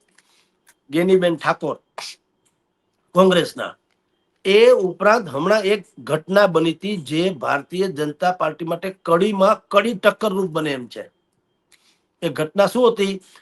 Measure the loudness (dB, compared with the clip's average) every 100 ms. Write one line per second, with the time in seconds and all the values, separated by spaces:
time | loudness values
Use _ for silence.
0 | _ _ _ _ _ _ _ _ -6 -2
1 | 2 4 2 -2 -2 -2 -4 -8 _ -18
2 | -16 -18 _ _ _ _ _ _ _ _
3 | _ 4 4 4 0 -6 -12 -12 _ _
4 | _ _ _ _ 2 6 6 6 0 0
5 | 2 2 0 -4 0 0 0 -4 -6 -14
6 | -6 -6 0 2 2 2 0 -4 -8 -8
7 | -6 -2 -2 -4 -4 -4 -4 -6 -4 -4
8 | -8 -2 -4 -2 -6 -6 -8 -8 -8 -8
9 | -2 0 2 2 2 2 0 0 0 0
10 | 0 0 -4 -2 -4 -4 -4 -6 -10 -14
11 | -18 _ _ _ _ _ _ _ _ _
12 | _ -8 -8 -4 -4 0 0 2 2 2
13 | -4 -4 _ -20